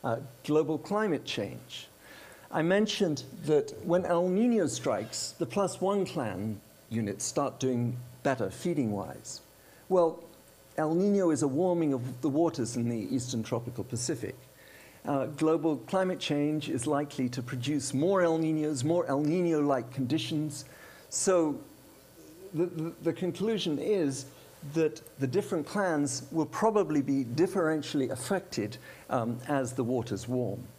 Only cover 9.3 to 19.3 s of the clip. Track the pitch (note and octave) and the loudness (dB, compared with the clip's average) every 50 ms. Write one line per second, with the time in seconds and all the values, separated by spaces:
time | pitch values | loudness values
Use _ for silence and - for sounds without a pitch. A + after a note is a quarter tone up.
9.3 | - - - - - - - - - - - - F#3 F#3 E3+ E3 E3 - - - | -16 -16 -18 -20 -20 -20 -20 -20 -20 -20 -4 2 4 4 6 4 2 -4 -14 -20
10.3 | - - - - - - - - - - D#3 D#3 D#3+ F3 F#3 G3+ G3+ G3+ F#3 E3+ | -20 -20 -20 -20 -20 -20 -20 -10 -2 -2 0 2 2 2 4 4 4 4 4 4
11.3 | D#3 C3 D#3+ D3 B2+ D3 F3+ F#3 F3 E3+ E3 D3+ C3+ B2+ A#2+ B2+ B2 B2 - D3 | 4 4 2 2 2 2 2 2 2 2 2 2 2 0 -2 -6 -8 -2 -2 0
12.3 | C3 D3+ E3+ E3 E3 - A#2 G2+ - B2 A#2 A#2+ A#2+ A2+ G2+ - B2+ C3+ B2 - | 2 4 2 2 2 0 -4 -2 -2 -2 -2 -2 -2 -2 -4 -2 -2 -2 -2 -2
13.3 | - A#2 G#2+ - - A2+ - B2 B2 - G2 - - A#2 - - D#3+ B2 A#2 - | -4 -4 -2 -2 -2 -4 -4 -6 -8 -8 -8 -6 -6 -6 -2 -4 -4 -4 -4 -8
14.3 | - - - - - - - - - - - - - - - - C#3+ C#3 C3 D3+ | -10 -12 -16 -20 -20 -20 -20 -20 -20 -20 -20 -20 -20 -12 -4 -2 0 0 0 -2
15.3 | D#3 C#3+ D#3+ D#3 D#3+ E3 D3 E3 D3+ B2+ B2 - - F#3+ F#3+ F#3 F#3 - - - | -2 0 2 2 2 4 2 0 0 0 -4 -2 0 0 2 0 -2 -4 -2 -2
16.3 | D3+ D3 D3 D3+ D3+ D#3 D3 - - C3 - D3+ D3+ C#3+ D3 D3 - - C3 B2 | 0 0 2 0 0 -2 -2 -2 -4 -2 0 0 0 0 0 -2 -2 -2 -2 -2
17.3 | B2 C3+ B2+ - C#3 B2+ A#2+ C3+ D3+ C#3+ - - - C3 D3 F3+ G3 F#3+ F3 E3+ | -2 -4 -6 -6 -6 -6 -4 -2 -2 -2 -2 -2 0 2 2 4 4 4 4 4
18.3 | E3 D#3+ E3 D#3 D#3+ D#3 D3+ D3+ D#3 C3 A#2+ D3+ E3 F3 E3 C3 C3+ C#3 D3+ D3 | 4 2 2 2 0 0 0 0 -2 0 0 2 2 2 2 2 0 2 2 2